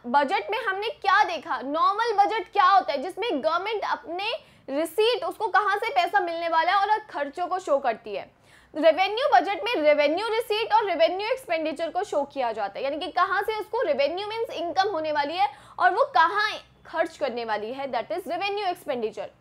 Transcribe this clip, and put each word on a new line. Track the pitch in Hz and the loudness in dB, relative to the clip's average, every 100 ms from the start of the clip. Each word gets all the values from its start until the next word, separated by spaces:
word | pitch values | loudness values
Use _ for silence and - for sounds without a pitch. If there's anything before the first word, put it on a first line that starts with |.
| 240 | 0
बजट | 269 277 403 622 | 2 2 0 -2
में | 440 | -4
हमने | 453 381 440 | -2 -4 -6
क्या | - 392 392 | -2 2 4
देखा, | 403 320 330 254 | 2 -2 -4 -6
नॉर्मल | 254 311 359 415 466 403 | -2 2 2 2 2 4
बजट | 403 440 - | 4 0 -2
क्या | 403 370 | 4 6
होता | 392 381 | 6 4
है | 285 | -2
जिसमें | 339 370 466 | -4 -4 -2
गवर्नमेंट | 302 311 339 403 427 | 0 0 0 -2 -4
अपने | 320 294 466 330 415 508 - _ - | -4 -4 -6 -6 -4 -6 -10 _ -6
रिसीट, | 277 330 - 440 427 | -4 -2 2 2 2
उसको | 349 349 427 | -2 -4 0
कहाँ | 370 415 403 | 2 2 0
से | 440 | 0
पैसा | 554 349 403 | 0 2 0
मिलने | 349 330 339 | 0 -2 0
वाला | 330 330 | 2 2
है | 403 | 2
और | 403 427 427 | 2 0 -2
खर्चों | 339 285 311 349 | -8 -6 -4 -4
को | 370 | -4
शो | 359 277 | 0 0
करती | 262 214 214 | 0 -4 -8
है। | 190 - _ _ - _ | -10 -12 _ _ -20 _
रेवेन्यू | 311 320 302 392 427 571 | 2 4 4 2 0 4
बजट | 480 320 403 | 4 4 -2
में | 415 480 | -2 2
रेवेन्यू | 302 294 294 339 440 | 4 4 4 2 0
रिसीट | 440 453 427 453 | -2 -2 -2 2
और | 427 403 | 2 2
रेवेन्यू | 320 330 370 427 | 2 2 2 -2
एक्सपेंडिचर | 508 - 330 311 311 330 | -4 -2 -2 -2 -4 -4
को | 359 | -4
शो | 403 - | -2 -2
किया | 285 277 240 | -2 -2 -4
जाता | 220 202 - | -2 -6 -4
है, | |
यानी | 262 294 | -4 -4
कि | 370 | -4
कहाँ | - 370 381 | 0 0 0
से | 415 427 | -2 -4
उसको, | - 453 | -4 -2
रेवेन्यू | 392 269 277 349 415 | 0 0 0 -2 -6
मीन्स | 453 453 | -6 -6
इनकम | - 339 370 392 | -6 -4 -2 0
होने | 330 311 | -2 -2
वाली | 302 285 339 | -2 -2 0
है | 415 - - - | -2 -2 -16 0
और | 370 | 2
वो | 381 554 | 2 2
कहाँ | 349 330 403 427 359 - _ - | 4 4 2 -2 -4 -12 _ -6
खर्च | 330 330 - | -4 -4 -4
करने | 269 240 | -6 -4
वाली | 226 208 214 | -4 -4 -6
है, | 262 277 | -8 -6
that | 240 220 | -6 -4
is | 339 349 | -6 -6
revenue | 349 403 403 392 | -4 -4 -2 -4
expenditure। | 349 - 247 214 208 180 - | -4 -6 -4 -4 -6 -12 -14